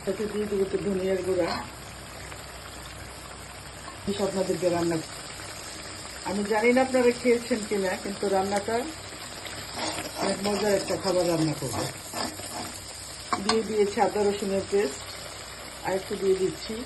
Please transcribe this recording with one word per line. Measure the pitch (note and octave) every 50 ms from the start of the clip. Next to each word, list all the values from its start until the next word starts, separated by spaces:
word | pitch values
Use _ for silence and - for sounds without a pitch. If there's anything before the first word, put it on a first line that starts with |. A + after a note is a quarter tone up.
| -
সাথে | G3+ F#3+ G3 G#3+ G3+
দিয়ে | - G#3 G#3 G3+
দিব | G#3 G3 F#3+
একটু | F#3+ - F#3 -
ধনিয়ার | G3+ G3 F#3 F#3 F#3+ F#3+ F#3 F3
গুঁড়া। | F3+ F#3+ F3+ E3 E3+ - - - - - - - - - - - - - - - - - - - - - - - - - - - - - - - - - - - - - - - - - - - - - - - - - - - G3+ G3 - G3+
আপনাদের | F#3+ F#3+ F#3+ F#3 F3 F3 E3
দিয়ে | F3+ F3+ F3
রান্না, | E3+ E3+ E3+ E3+ D#3 D3+ - - - - - - - - - - - - - - - - - - - - - - - - F3
আমি | F#3 G#3 G3+ G3+
জানি | A3 G#3+ A3 A#3+ B3
না | C4 C4
আপনারা | B3+ B3+ B3+ A#3+ A#3+ A#3+ -
খেয়েছেন | - B3+ A#3 A#3+ A#3+ - B3 A3+ G3+ -
কিনা, | G#3+ G3+ F#3+ F#3 F#3+ G3+ -
কিন্তু | G3+ G3 - - G3+ F#3+
রান্নাটা | F#3+ F#3+ G3 G3+ G3+ G3+ - A3 A#3 B3+ D#4+ - - - - - - - - - - - - - - - - - - - G#3 G3+ - - - - -
অনেক | - G3 G3 F#3 G3
মজার | G3+ G#3 G3 G#3 G#3 G3 F#3
একটা | - - F#3+ E3 -
খাবার | G3 F3 F3+ F3+ F3
রান্না | E3+ D#3+ D#3+ D#3 D3 -
করব। | C#3 - - - - - - - - - - - - - - - - - - - - - - - - - - - - - - - - - - - G3
দিয়ে | G#3 A3 A3 G#3+ F#3+
দিয়েছি | A3 G#3+ G3+ G3+ - A#3 G#3
আদা | F#3 - G#3
রসুনের | G#3 G3+ G3+ - A3 G3 F#3+ G3 F#3 -
পেস্ট, | G3 G3 G#3 B3+ - - - - - - - - - - - - - - - - - - -
আর | - F#3 F#3+
একটু | F#3 - G#3 F#3+
দিয়ে | F#3+ G3 F#3+ F#3
দিচ্ছি। | F#3+ F3 D#3 - - - A3 A3+ C4